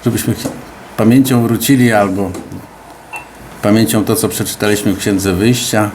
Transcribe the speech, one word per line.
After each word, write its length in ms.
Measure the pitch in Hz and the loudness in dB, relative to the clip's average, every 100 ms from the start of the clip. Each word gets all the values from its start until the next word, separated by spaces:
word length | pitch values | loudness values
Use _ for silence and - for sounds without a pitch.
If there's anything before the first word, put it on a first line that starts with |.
żebyśmy 300 | 123 110 - | -2 -2 -4
ch-, 140 | 110 - - - - - - | -4 -6 -12 -16 -20 -16 0
pamięcią 460 | 107 127 131 123 | 4 4 4 2
wrócili 500 | 117 113 - 135 123 | 2 0 2 4 4
albo 380 | 107 98 92 95 90 - 147 - - - - - - - - - - | 4 2 0 -4 -6 -12 -16 -16 -20 -20 -20 -18 -18 -18 -20 -20 -4
pamięcią 420 | 104 107 110 113 | 0 2 2 0
to, 120 | 98 104 | 0 0
co 120 | 107 | -2
przeczytaliśmy 640 | - 110 - 104 104 107 | -4 -8 -2 0 0 0
w 60 | 87 | -2
Księdze 340 | - 98 98 | -2 0 0
Wyjścia 580 | 90 110 123 - 110 104 | 2 2 2 0 0 0